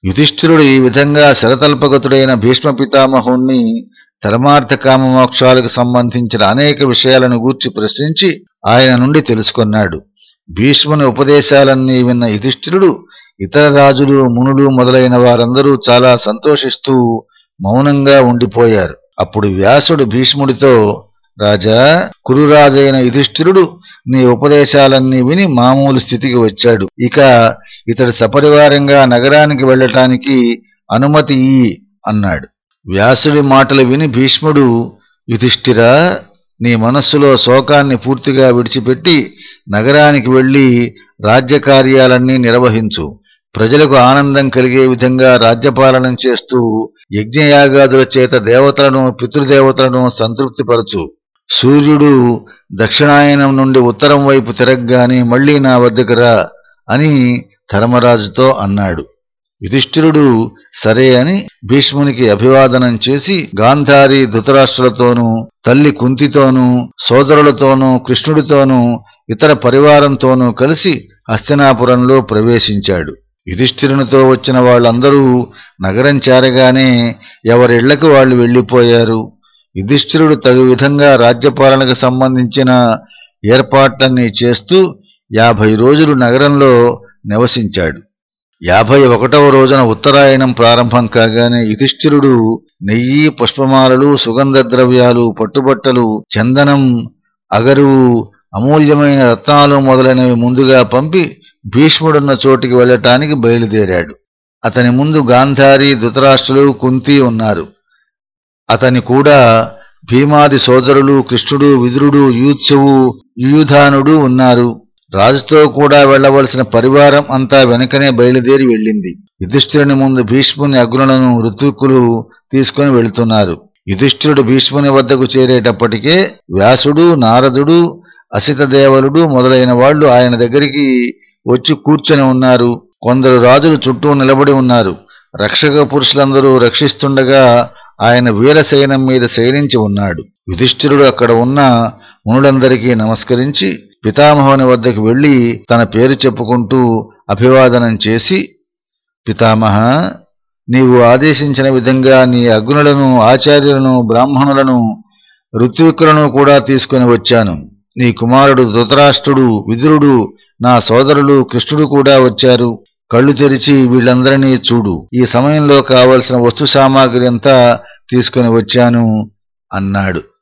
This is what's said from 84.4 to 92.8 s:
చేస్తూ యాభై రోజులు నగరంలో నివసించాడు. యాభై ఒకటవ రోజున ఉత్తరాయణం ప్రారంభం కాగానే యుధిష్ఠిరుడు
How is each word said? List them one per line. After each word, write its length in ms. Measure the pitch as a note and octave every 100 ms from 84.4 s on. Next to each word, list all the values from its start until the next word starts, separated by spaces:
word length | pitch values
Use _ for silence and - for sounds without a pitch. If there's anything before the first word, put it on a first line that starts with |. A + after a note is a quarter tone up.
చేస్తూ 500 | A#2+ A2+ - F#3 F#3 C#3 _ _ _ G#2+
యాభై 360 | A2+ G#2 G#2+
రోజులు 380 | G#2+ B2 D3+ D#3
నగరంలో 920 | C#3 A#2+ B2+ C#3+ C#3+ C#3 A#2+ A#2+ A#2 _ _ A2
నివసించాడు. 720 | G#2 B2 B2+ G#2 F#2+ E2 D2 _ _ _ _ _ _ E2+
యాభై 340 | F2+ G2+ C#3
ఒకటవ 460 | C3+ A#2 B2 D3 C#3+
రోజున 300 | C3+ C3 C3+
ఉత్తరాయణం 720 | A#2+ G#2+ C#3+ C#3 C#3 C3+ C3
ప్రారంభం 540 | A#2+ A#2 A#2 A#2+ A2 A2+
కాగానే 580 | A#2+ A2+ A2 A#2+ A#2+
యుధిష్ఠిరుడు 960 | A2 G#2 C3+ - D#3 D3 C#3 B2 A2 A2+ _ _